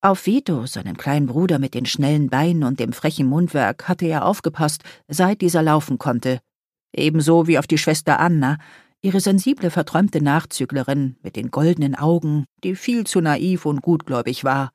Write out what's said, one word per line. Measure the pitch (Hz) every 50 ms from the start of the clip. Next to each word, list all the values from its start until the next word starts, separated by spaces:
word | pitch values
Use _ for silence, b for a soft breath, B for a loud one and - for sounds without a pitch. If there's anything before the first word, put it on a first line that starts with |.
| -
Auf | 196 196 185 -
Vito, | - 208 269 285 - 170 131 110
seinen | 131 - - 92 98 87
kleinen | - - 139 139 147 147
Bruder | 131 120 143 180 185 170 139
mit | 139 131 -
den | 123 123
schnellen | - - - 143 139 147 151 147 135
Beinen | - 127 151 170 175 165 147
und | 123 135 131
dem | 123 117 123
frechen | - - - - - 135
Mundwerk, | 131 135 156 180 165 - 147 127 98 107 _ -
hatte | - 185 - 180
er | 165 160 151 -
aufgepasst, | - 208 - - 165 151 - 160 151 151 - B B B B B _
seit | 151 156 185 185 208 208 -
dieser | 175 170 170 156
laufen | 156 151 151 143 - 135 120
konnte. | - 135 123 120 - 131 131 123 _ _ _ _ _ _ _ _ _ _ _
Ebenso | - 139 156 156 160 151 151 165 170 165
wie | 165 165 131
auf | 135
die | - 170
Schwester | 151 - - 156 151 - - 147 -
Anna, | 156 175 175 156 135 127 147 151 B B B B B B B B -
ihre | 196 180 196
sensible, | 185 202 196 196 185 254 285 - - 175
verträumte | - 175 143 - - 160 190 202 - 160 147
Nachzüglerin | 143 139 160 156 - - - 131 - - 139 127 - 139 143 139 131 127 _ _
mit | - -
den | - 110 123
goldenen | - - 151 165 175 - 151 139 135
Augen, | - 143 156 170 170 160 156 151 151 139 - _ _ -
die | 180 190
viel | 185 - - 240 240 214
zu | - - 190
naiv | 165 160 147 - - 180 185 175 -
und | 151 147 139 -
gutgläubig | - 170 156 147 - 135 120 120 - 127 - -
war. | 135 131 135 139 131 _